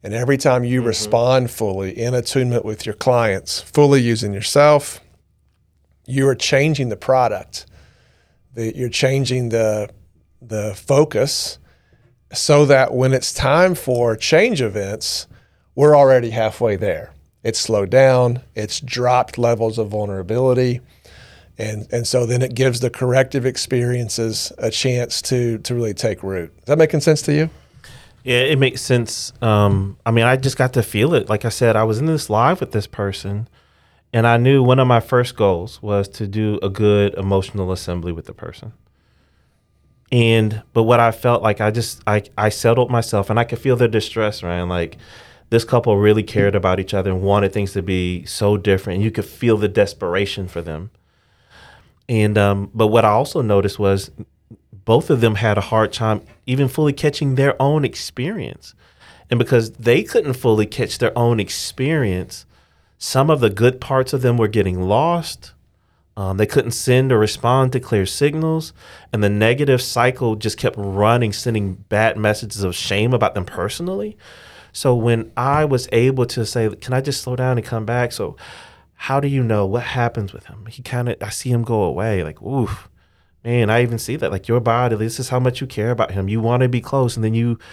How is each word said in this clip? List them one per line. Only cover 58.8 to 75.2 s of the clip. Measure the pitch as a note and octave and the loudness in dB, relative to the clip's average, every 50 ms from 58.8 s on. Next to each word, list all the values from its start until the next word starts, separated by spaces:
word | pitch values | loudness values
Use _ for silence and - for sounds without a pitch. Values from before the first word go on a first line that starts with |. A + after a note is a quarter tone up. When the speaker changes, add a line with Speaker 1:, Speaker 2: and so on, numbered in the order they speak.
| _ _ _ _ - - - - _ - | _ _ _ _ -20 -20 -20 -20 _ -4
Speaker 2:
And | B2 A#2+ | 0 0
because | A#2+ - C3 A#2+ A2+ A2 - | 0 2 2 2 2 0 -8
they | - A2+ A#2 A#2+ D#3+ A3 | -4 0 2 2 2 2
couldn't | - - A#3+ D#3+ D3 B2 | 0 0 0 0 0 -6
fully | B2 - B2 A2 G#2+ G#2+ | -2 0 2 2 2 0
catch | G#2 - - B2 A2 - - | -2 -2 -6 -6 -6 -4 -2
their | B2 A2 - | -2 -2 0
own | A#2+ A#2+ A#2 A#2+ A2 | 0 2 2 2 0
experience, | G2+ - - - - - - - C3 C#3 E3 D#3 C3 G#2 F#2 F2+ F2+ - - - - _ _ _ _ _ _ _ _ _ _ _ | -2 -4 -6 -10 -10 -10 -6 -6 -4 -2 0 0 0 0 -2 -4 -6 -8 -14 -20 -20 _ _ _ _ _ _ _ _ _ _ _
some | - - - C3 C#3 D#3 | -12 -2 0 2 2 2
of | D#3+ C#3+ | 2 4
the | B2 G#2+ | 2 0
good | F#2+ G2 - - B2+ - | 2 4 2 2 2 0
parts | - - C#3 C3 C3 - - | -8 -2 -2 -2 0 0 -2
of | C3 | 0
them | B2 B2 A#2+ | 2 2 2
were | A#2+ A2+ G#2 | 2 0 0
getting | G#2 A2+ F#2+ F#2+ F2+ F2+ F#2 | 0 0 0 0 -2 -2 0
lost. | F#2 G2+ A#2+ D3 E3+ F3 E3+ D#3+ - - - - - - _ _ _ _ _ _ _ _ _ _ _ _ | 0 2 2 2 2 0 -2 -4 -8 -12 -14 -18 -20 -20 _ _ _ _ _ _ _ _ _ _ _ _
Um, | - G2 F#2 F#2+ | -8 -6 -4 0
they | F#2+ G#2+ | 0 0
couldn't | - - C#3 - A2+ B2 | 2 2 0 0 0 -6
send | - - - B2 B2+ C3 C3+ | -6 0 2 2 2 4 4
or | B2+ A2 | 4 2
respond | G#2+ G#2+ - - - A#2+ B2+ C3 C3 B2+ B2+ | 2 2 -2 -2 0 0 2 2 2 0 0
to | B2+ | -4
clear | C3 - A#2 G#2 F#2+ | -4 0 0 0 0
signals. | F#2 - - C#3+ D3 D3 D#3+ D#3+ D#3+ D#3+ D#3+ D#3 - - - - - - - - - | -2 -2 0 0 0 0 0 -2 -2 -2 -2 -4 -8 -16 -20 -20 -20 -20 -20 -16 -8
And | - A2 G#2 | -4 0 0
the | G2+ | 0
negative | G#2 G#2 G#2+ A2+ B2 C3 D3 C#3 C3 B2 | 2 2 2 2 2 2 2 2 2 2
cycle | - - - - A#2+ B2 A#2+ - C3+ A#2 A2 | 0 -4 -2 0 0 0 0 0 -2 -2 -2
just | G#2+ A2 A2 - - | -2 -4 -6 -6 -2
kept | - A#2 - | -4 -4 -4
running, | G#2+ G2+ G2 F#2+ G2+ G#2 G#2+ A#2 A#2+ A#2+ G#2+ G#2 | -4 -8 -6 -2 2 2 4 4 2 2 0 -2
sending | - - B2 A2+ A2 G2+ G2 F#2 | -4 -4 -4 -2 -2 -2 -4 -6
bad | - - _ - G#2 A2 A2+ - G#2+ | -8 -8 _ 0 0 2 0 0 0
messages | G#2+ G#2 G#2 G#2 - G#2 - G#2 G2 | 0 0 0 0 -4 -10 -6 -4 -4
of | F#2 F2 | -4 -4
shame | - - - G2+ G2+ A2 A#2+ B2+ | -4 -4 -2 -2 0 0 2 2
about | A2+ G2+ - - | 2 0 0 -2
them | G2+ F#2 | -4 -8
personally. | - - - F2 G2+ - - E3+ F3+ F#2 G2 G#2 G#2+ G#2+ - - - - - - - - - - _ _ | -8 -6 -6 -6 -6 -6 -6 -8 -6 -6 -6 -8 -8 -10 -14 -20 -20 -20 -20 -20 -20 -20 -20 -20 _ _
So | - - C#3 B2 | -4 0 0 2
when | A#2+ A2+ A#2 A#2 A2+ | 2 2 0 0 0